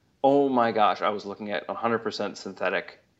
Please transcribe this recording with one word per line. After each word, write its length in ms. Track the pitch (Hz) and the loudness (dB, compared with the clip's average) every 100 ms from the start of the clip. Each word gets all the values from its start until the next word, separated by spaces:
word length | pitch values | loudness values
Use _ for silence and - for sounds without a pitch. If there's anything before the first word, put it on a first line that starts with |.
| _ _ | _ _
"Oh 260 | 135 143 139 | 2 4 4
my 220 | 123 117 | 4 2
gosh, 300 | 107 101 92 | 4 2 2
I 80 | 90 | -2
was 160 | 104 101 | -2 -6
looking 260 | 101 104 | -10 -6
at 140 | 101 - | -6 -6
a 40 | 95 | -4
hundred 240 | 117 113 | -2 -2
percent 380 | 107 - 101 - | -4 -6 -6 -8
synthetic 600 | 98 92 92 92 - - _ | -12 -6 -2 -2 -6 -16 _